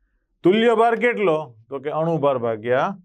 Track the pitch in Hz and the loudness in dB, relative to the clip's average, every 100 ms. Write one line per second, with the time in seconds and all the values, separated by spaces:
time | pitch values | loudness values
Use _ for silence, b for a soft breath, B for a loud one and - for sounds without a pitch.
0 | _ _ _ _ 170 214 233 214 233 233 | _ _ _ _ 2 4 4 4 2 2
1 | 240 214 190 156 143 117 - 135 143 151 | 0 0 0 -2 -4 -18 -12 -10 -6 -4
2 | 165 160 143 127 117 110 117 127 175 196 | -2 0 0 0 -2 -4 -2 -2 -2 -6